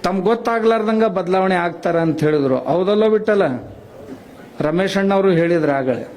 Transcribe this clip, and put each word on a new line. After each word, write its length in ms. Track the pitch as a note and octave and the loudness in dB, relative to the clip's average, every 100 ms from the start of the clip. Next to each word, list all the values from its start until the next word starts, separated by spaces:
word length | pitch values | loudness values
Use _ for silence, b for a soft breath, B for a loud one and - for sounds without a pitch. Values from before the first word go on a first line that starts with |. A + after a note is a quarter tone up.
ತಮ್ಗೆ 180 | F3+ F#3+ | -2 -2
ಗೊತ್ತಾಗ್ಲಾರ್ದಂಗ 800 | F#3 A3+ A#3 A#3 A3 A3+ G#3+ A3 | 0 0 0 0 2 0 0 0
ಬದಲಾವಣೆ 520 | A3 F#3 F3 F#3+ F#3+ F3+ | 0 0 0 0 2 0
ಆಗ್ತಾರ 440 | E3+ E3 F3+ E3+ | -2 -4 -2 0
ಅಂತ 240 | E3 D3+ | 0 0
ಹೇಳಿದ್ರು. 340 | D3+ D3+ C3+ B2+ | 2 2 2 0
ಹೌದಲ್ಲ 480 | B2+ D#3+ F#3 G#3 A3 | 0 0 2 2 2
ವಿಠಲ? 360 | G#3+ G#3+ G#3 E3+ B2 - - - - - - - - - - | 2 2 0 0 -2 -10 -20 -20 -20 -18 -18 -20 -20 -20 -6
ರಮೇಶ್ 380 | D3 E3 F#3+ F#3+ | -2 0 -2 0
ಅಣ್ಣವರು 340 | G3 G3 F#3+ | 0 2 2
ಹೇಳಿದ್ರು 400 | E3+ E3+ E3+ D3+ | 2 2 2 0
ಆಗಲೇ. 360 | C#3 C3 A2+ A2 | 0 0 -4 -6